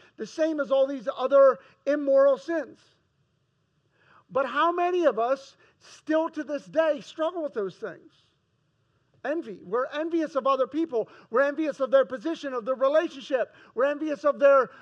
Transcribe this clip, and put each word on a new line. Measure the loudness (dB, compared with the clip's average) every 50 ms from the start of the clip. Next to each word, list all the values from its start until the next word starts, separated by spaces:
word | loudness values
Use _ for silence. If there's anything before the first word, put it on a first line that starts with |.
| -20 _ _
the | -12 -12
same | -12 -2 -2 0 0 0 -2
as | -2 0
all | 2 2 2
these | 2 0 -6 -8 -8 -6 -4
other | -2 4 6 8 8 8 6 2 -6 -20 _ _ -2
immoral | -2 -2 0 2 2 4 6 6 6 4 2
sins. | -2 -4 -4 -4 -4 -6 -14 _ _ _ _ _ _ _ _ _ _ _ _ _ _ _ _ _ _ _ _ _ _ _ _ _ _ _ _ -20 _ _
But | -2 -2 -2
how | -2 0 0 2 2
many | 2 0 0 0 0 2 2
of | 2 2 0
us | -2 -2 -2 -4 -6 -20 _ _ _ _ _ _
still | _ -20 -20 -20 _ -2 -2 0 0 -2
to | -6 -10 -10
this | -8 -8 -10 -10
day | -6 -2 0 0 0 0 -4
struggle | -6 -16 -8 -6 -6 -6 -4 -6 -10
with | -8 -6
those | -8 -8 -8 -10
things? | -12 -14 -14 -14 -14 -20 -20 _ _ _ _ _ _ _ _ _ _ _ _ _ _ _ _ _ _ _ _ _ _ -8
Envy. | -6 -6 -6 -8 -10 -16 -16 -12
We're | -6 -4 -4 -4
envious | -4 -4 -6 -6 -2 -2 -2 -4 -2 -4
of | -2 0
other | 0 0 0 0 -2
people. | -2 -4 -4 -2 -2 -4 -4 -4 -10 -20 -18 -4
We're | 0 0
envious | 0 0 0 -4 -4 -4 -4 -4
of | -4 2
their | 4 4 4
position, | 2 -4 -8 -6 -6 -6 -6 -8 -8 -8
of | -8 -4
their | -4 -2
relationship. | 0 0 2 2 2 0 0 -8 -12 -8 -4 -2 -2 -2 -4 _ -20 -20 -14 -4
We're | -2 -2
envious | -2 -2 -4 -4 -6 -6 -2 0
of | -2 0 4
their, | 4 6 6 6 4 2 -4 -20